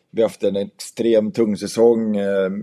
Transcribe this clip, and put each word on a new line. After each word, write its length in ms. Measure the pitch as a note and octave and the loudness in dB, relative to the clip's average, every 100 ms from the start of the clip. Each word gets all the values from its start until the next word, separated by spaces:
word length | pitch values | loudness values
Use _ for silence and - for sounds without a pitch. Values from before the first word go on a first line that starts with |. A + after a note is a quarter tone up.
| _ | _
vi 120 | G#2 | -2
har 60 | G#2+ | -2
haft 140 | - | 0
en 120 | G2+ G2 | -2 -2
extremt 760 | G2+ - - - A2+ A2 G#2+ | -6 -10 -16 -2 2 2 2
tung 220 | A#2 A2+ G2 | 0 0 -2
säsong, 600 | G2+ A2+ A#2 A#2 A2 G#2 | -4 2 4 4 0 -2
eh, 340 | G2 G2 F#2+ G2+ | -2 0 -2 -4